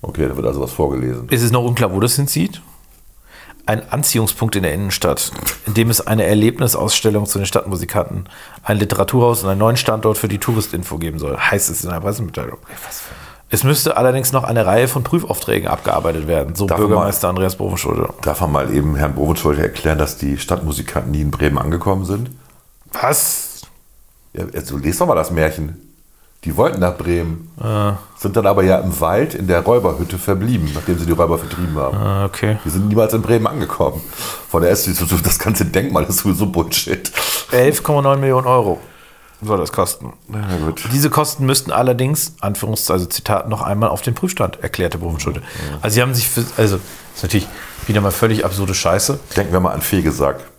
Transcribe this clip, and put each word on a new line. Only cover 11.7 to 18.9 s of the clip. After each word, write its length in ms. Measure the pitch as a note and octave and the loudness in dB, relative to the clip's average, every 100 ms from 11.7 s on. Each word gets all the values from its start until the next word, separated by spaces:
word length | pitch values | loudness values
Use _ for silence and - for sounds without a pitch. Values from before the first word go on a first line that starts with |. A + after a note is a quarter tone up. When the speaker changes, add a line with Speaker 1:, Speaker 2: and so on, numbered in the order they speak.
Speaker 2:
es 120 | - | -4
in 60 | F2 | -6
einer 140 | F2 | -4
Pressemitteilung. 560 | E2 - F#2 - A#1 - - | -4 -4 -6 -6 -10 -12 -18
Speaker 1:
Ey, 60 | - - | -16 -14
was 140 | - | -14
für 140 | - - - - - | -14 -16 -18 -20 -4
Speaker 2:
Es 160 | G#2+ | 0
müsste 320 | B2+ D3 - - | 2 2 2 2
allerdings 360 | B2+ C3 A#2+ | 4 2 0
noch 120 | C3 | 0
eine 220 | - A#2 F#2+ | 0 2 4
Reihe 200 | G#2 B2 | 4 4
von 160 | C3+ | 0
Prüfaufträgen 640 | A#2+ E3+ - - - - - | 0 -2 -2 -6 0 -2 0
abgearbeitet 600 | - - - E2 D#2+ D2+ | -4 0 0 0 -2 0
werden, 280 | E2 C#2+ | 0 0
so 120 | E2+ G2 | -2 0
Speaker 1:
Darf 100 | F2 | 2
man 100 | G#2 | 4
Speaker 2:
Bürgermeister 420 | F2 F#2 - F2+ | 4 2 0 0
Andreas 260 | F#2 F#2 F#2 | 0 0 0
Bovenschulte. 560 | G2 F#2 - D#2 D#2+ - | -4 -2 -2 -2 -2 -2
Speaker 1:
Darf 220 | D#2 D2 | -4 -2
man 100 | D#2 | 0
mal 220 | C#2+ C2 | 0 2
eben 220 | C#2+ D2 | 2 2